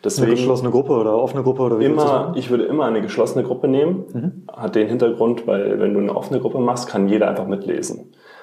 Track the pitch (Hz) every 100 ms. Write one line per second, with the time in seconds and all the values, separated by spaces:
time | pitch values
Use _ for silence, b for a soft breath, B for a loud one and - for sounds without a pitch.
0 | 107 139 117 120 127 120 120 120 139 131
1 | 110 110 127 135 127 127 127 110 147 151
2 | 147 131 - 151 120 120 - 151 127 110
3 | 98 - 110 135 - 123 139 135 156 190
4 | - 123 151 - - - 110 107 107 120
5 | 120 113 113 120 - 98 101 101 101 101
6 | 101 - - 127 117 131 120 - - 107
7 | 98 104 101 98 98 98 - - - -
8 | - B B B